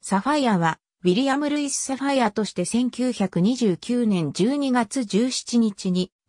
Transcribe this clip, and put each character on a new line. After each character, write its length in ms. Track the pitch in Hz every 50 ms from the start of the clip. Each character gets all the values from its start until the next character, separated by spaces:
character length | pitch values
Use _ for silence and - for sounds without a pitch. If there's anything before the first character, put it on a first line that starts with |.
| -
サ 180 | - 196 190
フ 80 | 196 254
ァ 120 | 294 302
イ 80 | 277 240
ア 100 | 208 175
は、 200 | 170 165 160 _ _ _ _ _ -
ウ 40 |
ィ 80 | 180 180
リ 160 | 208 269 269
ア 80 | 269 277
ム・ 100 | 302 294
ル 100 | 294 294
イ 120 | 294 277
ス・ 60 | -
サ 200 | - - - 269
フ 80 | 254 269
ァ 100 | 277 277
イ 60 | 262
ア 120 | 247 208 -
と 120 | - 214
し 80 | 190 -
て 140 | - 180
千 240 | - - 233 254 247
九 220 | - - 247 254 233
百 280 | - 202 190 - 175
二 160 | 175 208 262
十 220 | 247 240 208 175 160
九 260 | - - 240 247 240
年 300 | 220 202 180 165 143 -
十 220 | - 175 233 277
二 160 | 285 285 269 247
月 340 | 247 233 214 - 269 254
十 240 | 202 - 190 240 262
七 280 | 240 - - - - 240
日 320 | 233 220 202 - - 196
に 220 | 180 180 180 - _ _ _